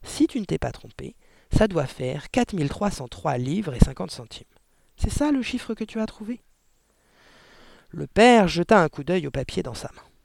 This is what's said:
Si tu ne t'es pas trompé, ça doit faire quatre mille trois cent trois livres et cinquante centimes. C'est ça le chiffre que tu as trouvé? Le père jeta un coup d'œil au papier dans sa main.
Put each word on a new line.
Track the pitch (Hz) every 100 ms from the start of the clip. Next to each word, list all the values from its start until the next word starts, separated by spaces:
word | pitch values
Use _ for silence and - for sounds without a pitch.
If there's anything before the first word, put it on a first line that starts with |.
Si | - - 311
tu | 262
ne |
t'es | 196 160
pas | -
trompé, | - 113 - - - _ _ _
ça | - 214
doit | 170 135
faire | - 127 147 -
quatre | - 240
mille | 190 139
trois | - 208
cent | - 127
trois | - 156 127
livres | 127 180 202
et | 120
cinquante | - 131 -
centimes. | - 113 - - _ _ _ _ _
C'est | -
ça | - 294
le | 277
chiffre | 233 247 -
que | 220
tu | 214 220
as | 220
trouvé? | - 214 247 _ _ _ _ _ _ _ _ _ _ _ - - - _
Le | 165 143
père | - 240 233 180
jeta | 156 180 214
un | 156
coup | -
d'œil | 143 185 147
au |
papier | 139 127 -
dans | 127
sa | 117 -
main. | - _ _